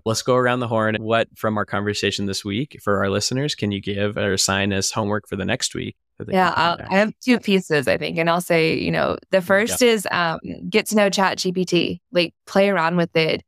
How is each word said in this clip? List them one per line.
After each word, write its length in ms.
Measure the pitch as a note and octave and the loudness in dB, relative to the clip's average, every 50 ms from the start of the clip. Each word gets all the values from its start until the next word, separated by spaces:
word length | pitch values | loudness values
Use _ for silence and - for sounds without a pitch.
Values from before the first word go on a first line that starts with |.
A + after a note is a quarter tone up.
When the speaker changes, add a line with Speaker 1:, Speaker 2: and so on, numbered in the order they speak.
| - | 0
Speaker 1:
let's 180 | A2 A2 - - | -2 -2 -2 0
go 120 | C3+ B2 | 0 2
around 260 | B2+ B2 B2 B2 B2 | 2 2 2 0 0
the 60 | A#2+ | -2
horn. 280 | A2+ A#2 A2 G#2+ A2 A2 A2 | -2 0 0 0 0 -2 -2
What 280 | A2 A2 A2+ A2+ A2 - _ | -2 0 2 0 0 -2 _
from 200 | - - A2 G#2+ | -4 -4 -2 -2
our 100 | G#2 G2 | -2 -4
conversation 600 | - - G2+ G2+ G#2 G#2 - - G2+ - - G2+ | -4 -4 -4 -2 -2 -2 0 -2 -2 -2 -2 -4
this 180 | G2 F#2+ - - | -4 -6 -6 -6
week 360 | G#2 G2 A2+ D3+ - - - | -4 -4 -4 -6 -6 -10 -8
for 160 | - G#2 G2+ | -4 -2 0
our 120 | F#2+ G2 G2 | 0 0 0
listeners 420 | G2 G2+ - - B2 C3 C#3+ D3 - | 0 0 -2 -2 -2 -2 -4 -4 -4
can 180 | - A2+ G#2 | -4 -4 -4
you 80 | G2+ G2 | -4 -4
give 380 | - G2 G2+ G2+ G#2 G#2 G#2 | -4 -6 -4 -2 -2 -2 -2
or 160 | - G#2 G2+ F#2+ | -2 -2 0 0
assign 400 | G2 - - F#2+ G2 G2+ G2+ G2 | 0 0 0 0 0 0 0 0
as 160 | F#2+ F#2 - | 0 -2 -2
homework 380 | - A2+ G#2+ G2+ G#2 G#2 - | -2 -2 -2 -2 -2 -4 -6
for 80 | - G2+ | -6 -8
the 100 | G2 F#2 | -6 -4
next 300 | F#2+ A#2 - - - - | -4 -4 -4 -4 -6 -6
week 200 | - F2 G#2 - _ _ _ _ | -8 -10 -10 -12 _ _ _ _
that 80 | - - | -14 -8
they 80 | - F#3+ | -2 0
Speaker 2:
Yeah, 140 | F#3 F#3 | 0 0
Speaker 1:
can 80 | E3+ - | 0 0
come 80 | D#3+ D#3+ | 0 0
Speaker 2:
I'll, 120 | E3+ E3+ | -2 -2
Speaker 1:
back? 100 | - - - | -4 -4 -2
Speaker 2:
I 60 | F#3 | 0
have 180 | G3 G#3+ A3 - _ - | 2 2 0 -2 _ 0
two 160 | B3+ A#3+ - | 0 0 2
pieces, 480 | - G#3+ F#3+ F#3+ - - D#3 D3 B2+ | 2 0 0 0 0 0 0 0 2
I 80 | F#2 E2+ - | 2 0 0
think. 180 | D3 D#3+ F3 | -2 -4 -2
And 100 | E3 E3 | -2 0
I'll 140 | E3+ E3+ F3+ | 2 0 0
say, 320 | F3 - E3+ E3 D#3+ D#3+ - | 0 2 2 2 2 2 0
you 180 | - - - | 0 -2 -2
know, 260 | E3 D#3+ G2 - - - - - | 0 0 0 0 -2 -4 -4 0
the 120 | - F#3+ | 0 0
first 420 | F3 F3 G3 G3 A3 A#3 F#3 - B3+ | 2 4 2 2 2 0 2 4 4
Speaker 1:
Yeah. 60 | A#3 | 4
Speaker 2:
is, 180 | A3 G#3 F3+ - | 4 2 0 -2
um, 300 | - F3 E3+ E3 D#3+ - - - - - - | -2 -2 0 -2 -2 -6 -8 -12 -12 -12 -6
get 200 | F3+ G#3 G#3+ - | 0 0 0 0
to 80 | - G#3 | 2 4
know 160 | G#3+ G3+ G3 | 4 4 4
Chat 260 | F#3 G#3 F#3+ F3+ B2 | 4 2 2 2 0
G 140 | - - F#3 | 0 -2 -2
P 120 | F3+ F#3 F3+ | 0 -2 0
T. 380 | - F3+ E3+ - - F3 F3 _ _ | 2 2 0 0 0 -4 -8 _ _
Like, 220 | - F3 E3+ D#3+ - _ _ | 0 0 0 0 -2 _ _
play 220 | - - G3 G3 G3+ | 0 2 4 4 4
around 280 | G3 E3+ D#3+ E3 F3 | 4 2 2 2 2
with 180 | F3 E3+ - - | 2 0 2 2
it. 280 | E3 D#3+ D#3+ - - - | 2 2 2 0 -2 -6